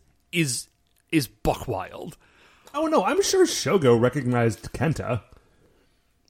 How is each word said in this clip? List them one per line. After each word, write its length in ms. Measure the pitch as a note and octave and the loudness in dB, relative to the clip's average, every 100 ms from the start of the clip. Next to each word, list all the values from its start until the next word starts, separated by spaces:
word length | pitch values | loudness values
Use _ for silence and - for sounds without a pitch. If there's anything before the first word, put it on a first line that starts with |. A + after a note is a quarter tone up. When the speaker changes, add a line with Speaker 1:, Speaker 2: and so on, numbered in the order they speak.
| _ _ _ | _ _ _
Speaker 1:
is, 360 | F3 C#3+ A#2+ - _ _ _ _ | -4 -2 -4 -10 _ _ _ _
is 160 | D#3+ - | -2 -2
buck 400 | _ D#3 - - | _ -4 -4 -6
wild. 500 | F#2+ F2 - E3+ - _ _ _ _ - | -8 -8 -12 -14 -16 _ _ _ _ -10
Speaker 2:
Oh, 120 | C#4+ D#4 | -4 0
no, 160 | D4 | 2
I'm 180 | F#3+ F4+ | 2 0
sure 240 | G4 F#4+ | 2 4
Shogo 540 | F4+ - C3+ F#3+ C3 A#2 | 2 2 0 4 6 6
recognized 760 | B2 D3 B2 A#2+ A#2 G2+ - | 4 0 -2 0 0 -2 -8
Kenta. 480 | - D#3 A#2+ G2+ B2 - - _ _ _ _ _ _ _ _ | -4 -2 -2 -4 -6 -8 -20 _ _ _ _ _ _ _ _